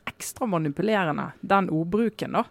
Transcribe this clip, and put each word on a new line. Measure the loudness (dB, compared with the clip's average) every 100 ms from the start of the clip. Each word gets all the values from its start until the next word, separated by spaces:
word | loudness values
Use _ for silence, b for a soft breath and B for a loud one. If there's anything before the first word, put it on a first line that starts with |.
| -14
ekstra | -12 -12 -6 -2
manipulerende, | 0 0 0 0 2 2 0 -4 -8
den | 2 2 4 0
ordbruken | 0 2 0 -2 -2 -2
da, | -2